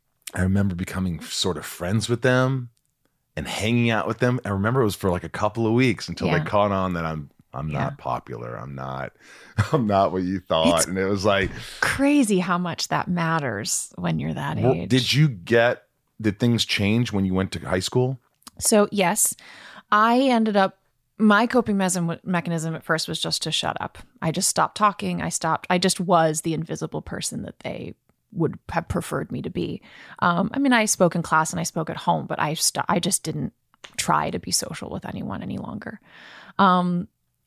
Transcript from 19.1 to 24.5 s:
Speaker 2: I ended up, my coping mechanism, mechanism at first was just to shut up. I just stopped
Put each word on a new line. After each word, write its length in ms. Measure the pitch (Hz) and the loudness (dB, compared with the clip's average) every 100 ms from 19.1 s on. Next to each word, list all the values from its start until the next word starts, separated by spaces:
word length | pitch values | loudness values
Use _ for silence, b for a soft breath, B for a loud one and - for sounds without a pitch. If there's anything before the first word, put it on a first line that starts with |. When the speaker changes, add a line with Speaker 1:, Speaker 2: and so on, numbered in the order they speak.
| 214 - - B B B B B | 2 -2 -4 B B B B B
Speaker 2:
I 280 | 208 220 247 | 2 4 4
ended 360 | 269 240 220 202 | 4 4 2 2
up, 220 | 190 - _ _ _ - | 2 -2 _ _ _ 2
my 300 | 214 208 240 | 6 6 4
coping 300 | 254 220 196 | 2 2 0
mechanism, 400 | 185 180 170 - - | 0 0 -2 -4 -2
mechanism 500 | 180 170 165 160 160 | -2 0 -4 -4 -6
at 80 | |
first 240 | - 160 - | -2 -2 -2
was 140 | 156 | -4
just 200 | 165 156 | -2 -2
to 80 | 160 | -2
shut 260 | - - - | -2 -2 -4
up. 160 | - - - - | -8 -12 -20 -6
I 100 | 160 | -4
just 180 | 175 | 0
stopped 260 | - | 0